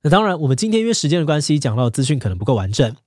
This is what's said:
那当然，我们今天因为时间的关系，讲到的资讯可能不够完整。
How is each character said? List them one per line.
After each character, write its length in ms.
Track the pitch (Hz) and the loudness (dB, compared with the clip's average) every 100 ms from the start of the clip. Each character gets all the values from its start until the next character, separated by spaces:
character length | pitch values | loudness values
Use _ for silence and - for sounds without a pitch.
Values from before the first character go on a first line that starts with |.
那 80 | 151 | 2
当 140 | 185 | 2
然， 140 | 214 170 | 2 0
我 80 | 143 | 0
们 80 | 131 | 0
今 140 | 220 | 0
天 80 | 220 | 0
因 60 | 226 | 0
为 40 | |
时 160 | 220 147 | -2 0
间 120 | 170 | 0
的 40 | |
关 160 | 156 151 | 0 0
系， 180 | 143 151 | 0 0
讲 180 | 139 110 | 0 0
到 80 | |
的 60 | 123 | 0
资 120 | 110 | 0
讯 160 | 131 143 | 0 0
可 100 | 107 | -2
能 80 | 92 | -4
不 80 | |
够 100 | 104 | 0
完 160 | 120 95 | 0 0
整。 240 | 104 117 - | 0 0 -2